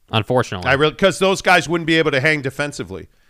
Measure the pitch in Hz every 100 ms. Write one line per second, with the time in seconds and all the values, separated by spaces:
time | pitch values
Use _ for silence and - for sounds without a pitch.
0 | - 113 104 127 113 95 98 135 151 147
1 | 196 - 190 190 202 180 147 170 160 160
2 | 156 139 147 151 135 - 147 135 98 90
3 | 80 _ _